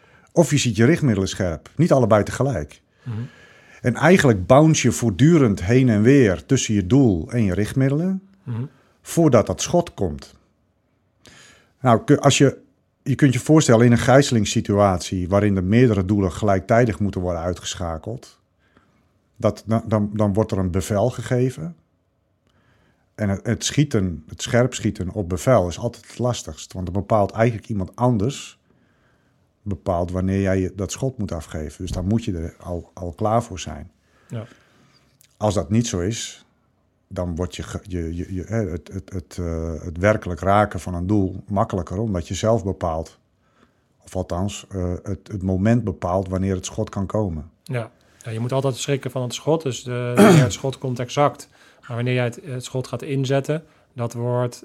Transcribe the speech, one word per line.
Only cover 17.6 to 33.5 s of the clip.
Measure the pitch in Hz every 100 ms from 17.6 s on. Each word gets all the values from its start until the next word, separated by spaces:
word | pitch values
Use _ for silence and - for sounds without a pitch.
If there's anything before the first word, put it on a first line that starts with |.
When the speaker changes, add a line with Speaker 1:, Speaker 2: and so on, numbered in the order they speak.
| - - 85 80 - 127 - _ _ _ _ _ _ _ _ _ _ -
Speaker 1:
dat, | 110 104 104
dan, | 113 -
dan, | 107 104
dan | 104 104
wordt | 98 107
er | 95
een | 92
bevel | 92 - 101 120
gegeven. | 120 - 127 131 147 165 170 _ _ _ _ _ _ _ _ _ _ _ _ _ -
En | 104
het, | 98 -
het | 107 -
schieten, | - 147 110 92 76 -
het | -
scherp | - 120 127
schieten | - 107 101 90
op | 98 85
bevel | 90 131 117 87
is | 82
altijd | 117 - -
het | -
lastigst, | 120 113 - 78 -
want | 92 87
dan |
bepaalt | 95 - 107 98
eigenlijk | 110 120 107 -
iemand | 104 90 -
anders | 123 113 117 147 - _ _ _ _ _ _ _ _ _ _ _
bepaalt | 104 98 - 87 90
wanneer | 92 95 98
jij | 98 95
je, | 92 101
dat | 92
schot | - 135 -
moet | 98
afgeven. | 82 - 82 76 - 92
Dus |
daar | 90
moet | 90 113 117
je | 87
er | 82 -
al, | 87 87 -
al | - 90
klaar | - 107 117
voor | -